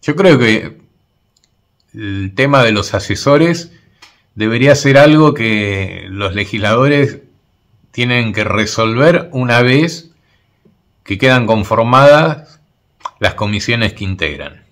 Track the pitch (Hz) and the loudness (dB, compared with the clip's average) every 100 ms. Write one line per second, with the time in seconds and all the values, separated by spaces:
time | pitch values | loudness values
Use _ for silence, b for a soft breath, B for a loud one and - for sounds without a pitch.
0 | - 151 190 139 117 110 - - _ _ | -6 0 4 4 2 0 -4 -18 _ _
1 | _ _ _ _ _ _ _ _ _ 110 | _ _ _ _ _ _ _ _ _ -14
2 | 104 98 98 95 135 139 120 104 - 101 | -10 -8 -6 -2 2 4 2 0 -2 -6
3 | - 98 - 147 165 170 - b b b | -4 -4 0 2 2 -2 -8 b b b
4 | b b b - 110 117 135 139 139 139 | b b b -6 -4 0 2 2 4 4
5 | 147 156 151 147 113 107 104 98 95 90 | 6 6 2 2 -2 -2 -2 -6 -8 -12
6 | 90 95 101 95 101 110 101 113 135 147 | -14 -6 -6 -4 -6 -4 0 2 2 2
7 | 139 - _ _ _ _ _ _ _ - | 0 -4 _ _ _ _ _ _ _ -6
8 | 123 120 113 104 107 101 107 - 113 117 | -2 -2 -2 -4 -4 -2 -4 -2 -2 2
9 | 151 175 - 131 127 120 123 135 165 - | 2 2 -4 -6 0 2 2 2 0 -6
10 | - _ _ _ _ _ _ _ _ _ | -20 _ _ _ _ _ _ _ _ _
11 | - 98 131 127 113 110 98 110 113 131 | -12 -2 2 2 2 -2 0 -2 2 4
12 | 139 147 160 151 - _ _ _ _ _ | 6 6 2 -4 -14 _ _ _ _ _
13 | - _ 98 - 104 104 - 117 107 - | -16 _ -6 -4 -6 -4 -4 -2 -2 -4
14 | 98 92 80 71 71 - _ | -10 -6 -6 -8 -14 -18 _